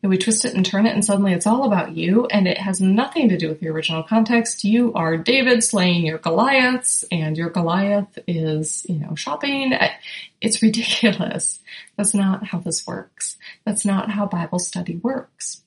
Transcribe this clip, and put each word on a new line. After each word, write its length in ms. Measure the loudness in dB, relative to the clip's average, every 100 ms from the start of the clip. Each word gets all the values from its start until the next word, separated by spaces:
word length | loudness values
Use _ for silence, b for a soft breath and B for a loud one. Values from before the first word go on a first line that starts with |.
and 80 | 2
we 100 | 2
twist 260 | 2 0 0
it 80 |
and 100 | 0
turn 220 | 0 2 2
it, 80 |
and 100 | 2
suddenly 300 | 2 2 2
it's 140 | 2 2
all 180 | 2 2
about 320 | 2 0 -4
you, 300 | 2 2 4
and 200 | 2 2
it 120 | 0
has 200 | -2 0
nothing 480 | 2 4 2 2 2
to 80 | 2
do 120 | -2
with 100 | -4
the 80 | -4
original 360 | -4 -2 -4
context. 600 | 0 2 4 2 0 -2
You 300 | 2 4 2
are 240 | 2 0 0
David 460 | 2 2 4 2
slaying 420 | 2 2 2 2 0
your 140 | -2
Goliaths, 840 | -2 2 4 4 2 0 -2 -4 -4
and 240 | -4 -2 -2
your 140 | -2
Goliath 720 | 0 0 2 2 0 -2 -10 -6
is, 580 | -2 0 -2 -4 -6 -6
you 120 | -6
know, 160 | -4 -6
shopping. 580 | -6 -4 -2 -2 0 2 0 -2 B B B _
It's 220 | -4 2
ridiculous. 960 | 2 2 -2 2 2 2 -6 -4 -6 -8 B B B -6
That's 160 | -2
not 320 | 0 0 -2 -4
how 140 | -6
this 260 | -6 -6 -6
works. 500 | -12 -12 _ -12 -12 B B -6
That's 180 | -2
not 280 | 0 -2 -2
how 160 | -4 -2
Bible 320 | -4 -4 -4
study 380 | -4 -6 -8 -6
works. 680 | -4 -6 -10 _ -14 -14